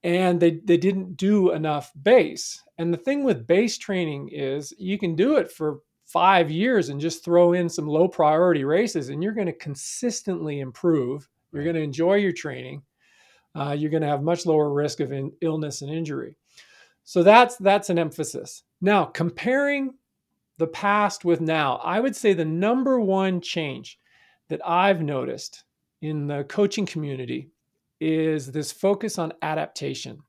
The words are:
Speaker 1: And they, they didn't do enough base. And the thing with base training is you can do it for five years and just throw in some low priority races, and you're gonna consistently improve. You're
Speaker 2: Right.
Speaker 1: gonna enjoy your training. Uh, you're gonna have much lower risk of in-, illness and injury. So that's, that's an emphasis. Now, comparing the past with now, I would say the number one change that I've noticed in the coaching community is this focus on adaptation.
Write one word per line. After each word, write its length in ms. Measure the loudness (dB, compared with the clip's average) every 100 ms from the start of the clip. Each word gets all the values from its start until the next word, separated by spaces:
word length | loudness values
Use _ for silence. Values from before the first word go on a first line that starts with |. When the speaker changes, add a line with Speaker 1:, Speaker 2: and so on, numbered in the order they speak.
Speaker 1:
And 360 | 0 2 2 4
they, 200 | 2 2
they 140 | 2 4
didn't 380 | 4 -2 -6 -2
do 340 | 2 4 4
enough 400 | 2 -2 -4 -6 -2
base. 600 | 6 6 4 -4 -12 -14 _ -6
And 160 | -4
the 40 | -2
thing 260 | -2 -2
with 240 | 0 -2 2
base 300 | 2 2 -2
training 520 | -6 -4 -4 -6 -10
is 420 | -6 -4 -4 -8 -10
you 220 | -6 -4
can 160 | -2 2
do 220 | 2 2
it 120 | 0
for 300 | -4 -6 -6 _ _ _
five 460 | 2 6 6 4
years 380 | 0 2 2 0
and 100 | -4
just 240 | -6 -6
throw 300 | 2 6 6
in 160 | 4 0
some 180 | -4 -2
low 200 | 2 2
priority 580 | 4 2 4 4 2 2
races, 440 | 0 0 -2 -6
and 140 | -6
you're 80 | -4
gonna 200 | -4 -6
consistently 1040 | -6 -12 -12 -12 -6 -6 -6 -6 -6 -6 -6
improve. 680 | -8 -2 0 2 0 -6 -12 _ _
You're 100 | -6
Speaker 2:
Right. 60 | -4
Speaker 1:
gonna 100 | -2
enjoy 320 | -4 0 2 2
your 180 | 2
training. 500 | -4 -8 -10 -12 -16 _ _ _ _ _ _ _ -6
Uh, 200 | -4 -2
you're 140 | -2
gonna 160 | 0 0
have 160 | 0
much 220 | 0 0 2
lower 280 | 2 2
risk 260 | 0 -2 -4
of 140 | -6
in-, 180 | -4 -8 -4
illness 420 | -4 -2 -6 -8
and 120 | -8
injury. 420 | -6 -6 -8 -10 -16 _ -20 -20 _ _ _
So 200 | -4 4
that's, 320 | 8 8 8 2
that's 340 | 2 2 2
an 100 | -2
emphasis. 640 | -2 -4 -8 -8 -12 -18 _ _
Now, 240 | 2 2 0
comparing 880 | -2 -4 -2 -2 0 0 -2 -6 -10 _ _ _ _ _ -6
the 100 | -4
past 560 | -2 0 2 0 -2
with 160 | -2 0
now, 380 | 0 0 0 -2
I 220 | -2 -2
would 160 | -2 0
say 180 | 0
the 100 | 2 0
number 540 | 0 0 0 2 2
one 400 | 2 2 0 -2
change 600 | -4 -6 -6 -8 -16 -20 _ _ _ _ _
that 100 | -8 -2
I've 340 | 2 4 2
noticed 600 | 0 -4 -4 -8 -12 -18 _ _ _ _
in 260 | -8 -6 -4
the 160 | -6
coaching 420 | -4 0 0 0 -4
community 640 | -6 -8 -8 -8 -8 -10 _ _ _ _ _
is 520 | -2 0 0 -2 -4
this 200 | -8 -8
focus 460 | -2 0 0 -2 -4
on 160 | -6 -6
adaptation. 800 | -6 -4 -6 -8 -8 -8 -12 -16